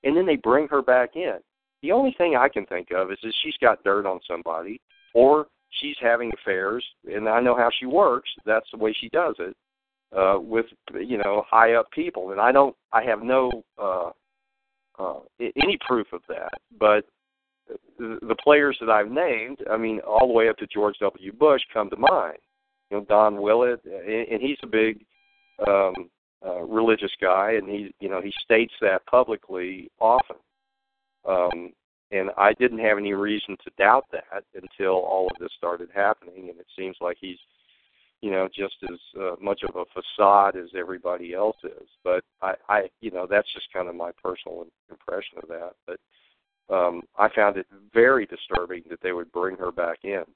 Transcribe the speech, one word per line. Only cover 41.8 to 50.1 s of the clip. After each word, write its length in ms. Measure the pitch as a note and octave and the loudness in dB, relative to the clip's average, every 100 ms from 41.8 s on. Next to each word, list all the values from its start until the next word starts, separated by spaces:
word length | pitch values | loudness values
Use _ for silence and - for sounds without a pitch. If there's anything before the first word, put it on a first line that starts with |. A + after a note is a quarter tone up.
| - _ | -20 _
But 200 | F2+ F2+ _ _ | -2 -2 _ _
I, 140 | F#2 F#2 - | -6 -6 0
I, 220 | G#2 F#2 _ | 0 0 _
you 100 | A2+ | -10
know, 160 | F2+ F2+ | -8 0
that's 240 | G2+ - | -2 -2
just 180 | F#2 - | -14 -12
kind 160 | F#2 F2+ | -8 -8
of 80 | E2+ | -8
my 160 | F2 - | -10 -8
personal 420 | F#2+ F2+ F2+ E2+ | -8 -8 -12 -16
im-, 80 | E2+ _ _ | -16 _ _
impression 480 | F2 - F2+ - F2+ | -16 -10 -8 -10 -18
of 40 | D#2+ | -14
that. 240 | E2 F2 _ - | -12 -14 _ -18
But, 880 | F2+ _ _ _ _ _ _ _ G2 | -18 _ _ _ _ _ _ _ 0
um, 280 | F2 F2 - - | 0 -2 -10 0
I 120 | G#2+ - | 2 4
found 220 | G#2 F#2+ | 0 0
it 100 | - G2 G#2 | -12 -20 _
very 320 | A#2 A#2+ C3 G2+ | 4 4 4 -2
disturbing 580 | E2+ - F2+ F2+ F2+ E2 | -12 -8 -8 -8 -12 -14
that 120 | E2+ | -10
they 100 | F#2 | -8
would 200 | F2 E2+ | -8 -8
bring 260 | F2 F#2 F#2 | -6 -6 -4
her 140 | F2+ | -8
back 280 | F2 E2+ E2 | -4 -6 -6
in. 200 | F#2+ | -8